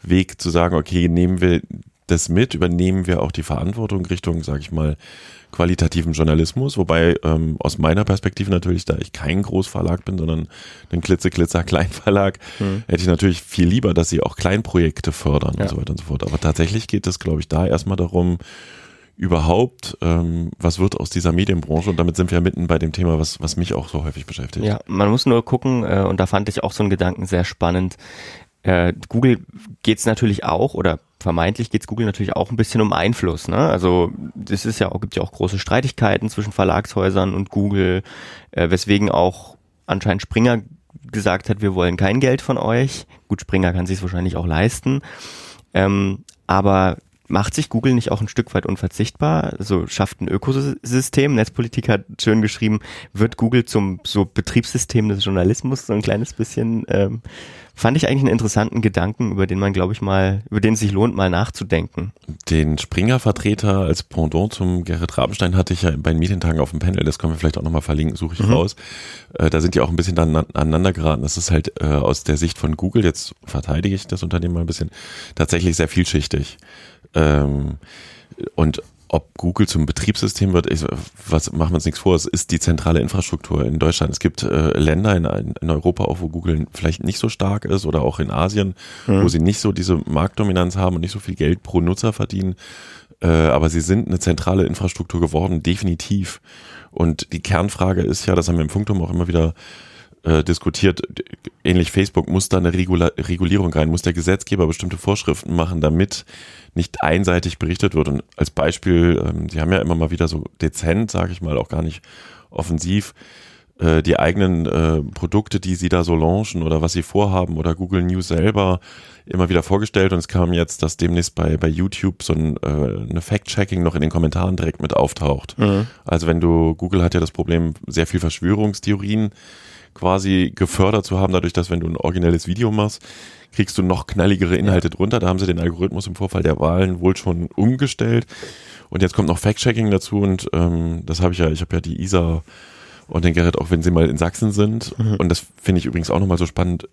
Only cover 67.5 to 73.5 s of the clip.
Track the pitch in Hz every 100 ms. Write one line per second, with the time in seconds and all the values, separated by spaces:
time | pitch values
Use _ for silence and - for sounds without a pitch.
67.5 | 80 80 80 - 76 78 - 80 82 104
68.5 | 117 92 - - - - - - - 80
69.5 | 78 85 87 69 82 90 85 82 78 78
70.5 | - 78 80 95 90 78 69 73 - 85
71.5 | 80 - - 76 73 64 73 - 76 82
72.5 | - 76 78 90 117 92 - - - -